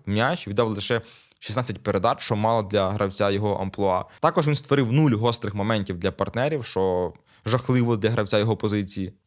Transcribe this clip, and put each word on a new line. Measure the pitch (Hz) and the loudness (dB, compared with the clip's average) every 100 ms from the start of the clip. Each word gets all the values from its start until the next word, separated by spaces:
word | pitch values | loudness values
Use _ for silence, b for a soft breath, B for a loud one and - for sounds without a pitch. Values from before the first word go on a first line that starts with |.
| - | -4
м'яч, | 101 127 175 - | 0 0 -2 -4
віддав | 101 113 | 0 0
лише | 101 - 117 B B B B | -2 -2 -4 B B B B
шістнадцять | - 110 120 98 | -6 -4 -2 -4
передач, | 104 98 110 139 | -2 0 2 0
що | - 107 | -2 0
мало | 110 117 | 2 0
для | 98 101 95 | 0 0 0
гравця | 104 101 92 101 | 0 -2 0 0
його | 101 104 | 0 0
амплуа. | 98 95 - 98 90 - B | -2 -4 -2 0 0 -4 B
Також | 160 175 147 | 2 2 2
він | |
створив | 147 - 139 117 | 0 2 2 4
нуль | 135 151 | 4 4
гострих | 107 117 113 104 | 4 2 0 -4
моментів | 101 104 110 98 87 | -4 -2 -2 -2 -4
для | 95 | -4
партнерів, | - 95 113 143 151 | -2 -4 -2 -2 -2
що... | 113 95 95 90 87 - b b 110 | -4 0 0 0 -2 -6 b b -2
Жахливо | 123 - 127 120 113 | 0 2 2 2 2
для | 110 | 0
гравця | 113 101 107 | 0 0 2
його | 110 104 | 2 0
позиції. | 107 104 98 - 92 - | 0 0 -2 -4 -8 -10